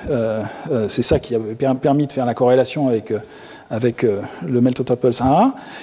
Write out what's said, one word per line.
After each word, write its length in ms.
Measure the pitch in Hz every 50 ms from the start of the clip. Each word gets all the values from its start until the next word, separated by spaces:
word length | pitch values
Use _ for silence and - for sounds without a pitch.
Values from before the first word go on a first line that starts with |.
| - -
euh, 340 | 147 120 113 113 107 107 104 104 - - - 160
euh, 180 | 143 117 107 101
c'est 140 | - 127
ça 160 | 120 - 156 139
qui 160 | - - 120
avait 200 | 113 110 107 113
per-, 240 | 120 139 135 127 127
permis 260 | - 147 139 147 147
de 60 | 139
faire 120 | - 135 127
la 100 | 120 117
corrélation 540 | - 127 123 127 131 123 - - 156 139 131
avec, 220 | 117 107 104 -
euh, 80 | 110 104 - - - - - - - - - -
avec, 320 | - 110 120 123 117 -
euh, 200 | 123 113 101 101 101 - - - 175 156
le 120 | 123 120
Meltwater 360 | 123 127 127 - 131 - 123
Pulse 240 | - - 127 117 -
un 100 | 123 131
A, 240 | 143 175 226 269 269 - - - - -